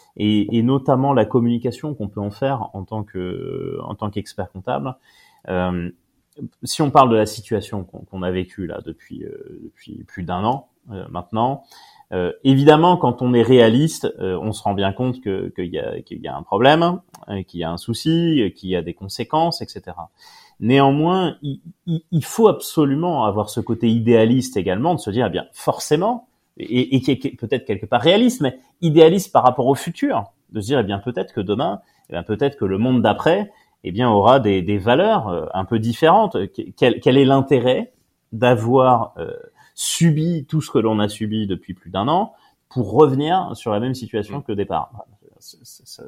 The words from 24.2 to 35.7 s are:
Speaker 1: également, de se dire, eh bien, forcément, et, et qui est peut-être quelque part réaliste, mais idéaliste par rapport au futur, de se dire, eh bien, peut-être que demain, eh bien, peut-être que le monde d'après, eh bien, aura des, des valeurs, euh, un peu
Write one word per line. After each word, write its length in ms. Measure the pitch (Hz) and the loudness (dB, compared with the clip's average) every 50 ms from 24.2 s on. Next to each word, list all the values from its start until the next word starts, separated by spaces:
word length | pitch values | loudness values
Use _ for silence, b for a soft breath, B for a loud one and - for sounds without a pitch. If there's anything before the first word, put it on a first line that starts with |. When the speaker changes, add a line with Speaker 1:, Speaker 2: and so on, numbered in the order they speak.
| 110 113 123 131 123 - - | 6 4 4 2 0 -2 -4
Speaker 1:
également, 380 | 104 90 95 92 101 131 170 180 | -4 -2 0 -2 0 0 0 -2
de 60 | 139 | -2
se 100 | - 107 | -4 -4
dire, 160 | 98 120 123 | -2 0 -2
eh 40 | 101 | 0
bien, 160 | 80 90 - - _ | -2 -4 -8 -8 _
forcément, 760 | - - - - - - - 151 147 180 220 247 240 - _ _ _ _ _ _ | -6 -4 -4 -4 -4 -2 0 0 2 2 0 -2 -4 -8 _ _ _ _ _ _
et, 400 | - - - 117 123 127 - 135 | -16 -10 -2 0 0 0 2 0
et 40 | 131 | 0
qui 100 | 123 - | 2 0
est 260 | 135 127 - 135 120 | -2 -2 -4 -8 -8
peut-être 280 | - - 104 - 123 - | -8 -6 -4 -4 -4 -4
quelque 220 | - 107 95 - | -6 -6 -6 -4
part 140 | 104 127 120 | -2 -2 2
réaliste, 400 | 113 160 185 214 247 247 - - | 2 4 4 4 4 2 2 0
mais 180 | 151 131 120 B B B B _ | -2 -2 -2 B B B B _
idéaliste 520 | 170 165 147 165 233 233 185 202 180 - - | -2 2 6 8 8 8 8 4 0 0 2
par 100 | 131 113 | 4 4
rapport 240 | 127 120 - 123 | 4 2 2 2
au 80 | 131 139 | 0 0
futur, 580 | 135 - 175 165 - 277 294 226 131 98 - _ _ _ _ | 0 -2 -8 -6 -4 -2 -2 -2 -4 -4 -8 _ _ _ _
de 100 | - 110 | -10 -8
se 60 | 98 | -4
dire, 120 | 107 143 139 | -2 0 0
eh 60 | 110 | 0
bien, 140 | 95 101 104 | 0 -4 -6
peut-être 360 | - 127 117 - 147 - - | -6 -6 -6 -6 -8 -6 -6
que 60 | 120 | -6
demain, 420 | 101 92 104 107 143 180 202 196 b b b b b _ | -4 -2 -2 -2 -2 -4 -4 -8 b b b b b _
eh 60 | - | -10
bien, 80 | 82 - | -10 -6
peut-être 340 | - 107 95 143 139 135 | -6 -4 -2 -2 -2 -2
que 80 | - 110 | -2 -4
le 140 | 95 95 98 | -2 -2 0
monde 240 | 113 127 131 123 107 | 0 2 2 2 4
d'après, 500 | 110 101 - - 151 170 202 208 202 b b b b b _ - | 2 2 2 2 2 2 2 0 -6 b b b b b _ -12
eh 80 | 92 90 | -8 -4
bien, 180 | 101 127 123 | 0 2 2
aura 300 | 110 101 98 107 131 139 | 4 6 6 6 6 6
des, 220 | 117 104 98 95 87 | 4 2 2 2 0
des 160 | 95 104 101 | -2 -2 -2
valeurs, 500 | 90 113 123 143 185 220 226 180 113 104 | 0 2 2 2 2 2 0 0 -2 -4
euh, 160 | 87 82 78 - - | -6 -6 -6 -6 -6
un 120 | 92 95 | -6 -4
peu 140 | - | -2